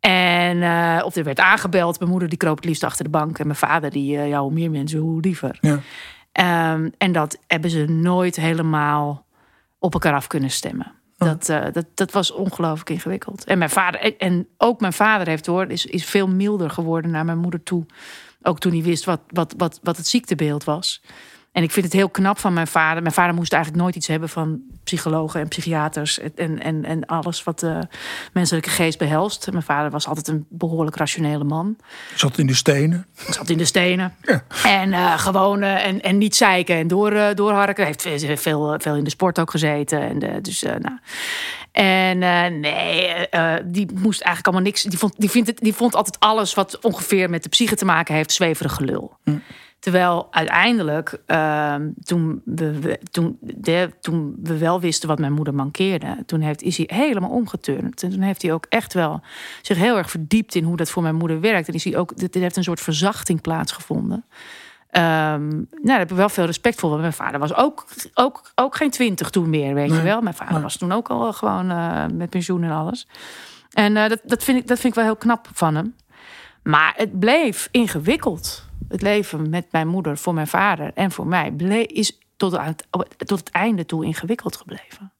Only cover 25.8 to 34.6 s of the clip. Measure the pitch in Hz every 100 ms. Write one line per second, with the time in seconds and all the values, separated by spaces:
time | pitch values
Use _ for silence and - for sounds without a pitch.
25.8 | 151 151 151 - 156 - 170 156 - 156
26.8 | 147 160 - 165 165 170 - 160 165 165
27.8 | 165 - - - - 185 175 165 - -
28.8 | 165 156 147 156 202 - - 185 156 147
29.8 | 151 147 - 151 156 156 151 165 165 165
30.8 | 156 - 147 - 151 151 147 156 190 220
31.8 | - - - - 143 - 143 127 - 139
32.8 | 151 175 185 - - - - 165 170 190
33.8 | 180 180 180 - - 175 - -